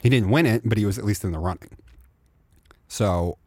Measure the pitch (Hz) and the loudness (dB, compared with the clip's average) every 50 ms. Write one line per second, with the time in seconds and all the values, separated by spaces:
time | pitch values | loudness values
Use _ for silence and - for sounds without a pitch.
0 | - 123 131 127 107 95 113 156 170 135 110 117 - 113 110 107 104 101 98 - | 2 2 4 4 4 2 2 4 4 2 2 0 0 0 0 0 0 0 -2 -2
1 | - 104 104 - - 95 82 78 80 87 90 - - - - - _ - - - | -2 -2 -2 -2 -4 -6 -4 -4 -4 -6 -6 -8 -12 -20 -20 -20 _ -20 -20 -20
2 | - _ _ _ _ _ _ _ _ _ _ _ _ - - _ _ - - - | -20 _ _ _ _ _ _ _ _ _ _ _ _ -20 -20 _ _ -10 -4 -2
3 | 117 101 90 87 85 87 - - _ | 0 0 0 0 -2 -2 -4 -6 _